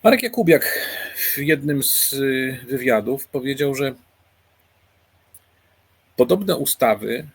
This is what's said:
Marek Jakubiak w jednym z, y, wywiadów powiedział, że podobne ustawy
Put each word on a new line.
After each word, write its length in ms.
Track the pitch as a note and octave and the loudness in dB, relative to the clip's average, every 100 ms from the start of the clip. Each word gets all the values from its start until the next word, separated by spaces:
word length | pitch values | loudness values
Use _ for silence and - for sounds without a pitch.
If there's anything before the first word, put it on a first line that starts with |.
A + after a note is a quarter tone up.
Marek 200 | A3 B3+ | 6 4
Jakubiak 640 | A#3+ - F3 D#3 - - - - - - | 0 0 4 4 4 -4 -6 -10 -10 -6
w 220 | - - | -6 -2
jednym 460 | C#3+ D3+ D3 C#3+ | 0 0 0 -2
z, 300 | B2+ - - | 0 0 0
y, 460 | C#3 C3+ C3 C3 B2+ B2 | 0 0 0 -2 -6 -6
wywiadów 600 | C3 B2+ A2 G#2+ C#3 - | -2 2 2 0 -4 -4
powiedział, 480 | C#3 C3 C3+ C#3+ C3+ | -6 -4 -2 -2 0
że 200 | C#3 B2+ _ _ _ _ _ _ _ _ _ _ _ _ _ - _ _ _ _ _ _ _ - | -4 -6 _ _ _ _ _ _ _ _ _ _ _ _ _ -20 _ _ _ _ _ _ _ 0
podobne 420 | B2 F#3 G3 C#3 | 2 2 0 -2
ustawy 720 | C#3 - B2 G#2+ G#2+ A#2 D3+ | -2 0 2 2 -2 -8 -10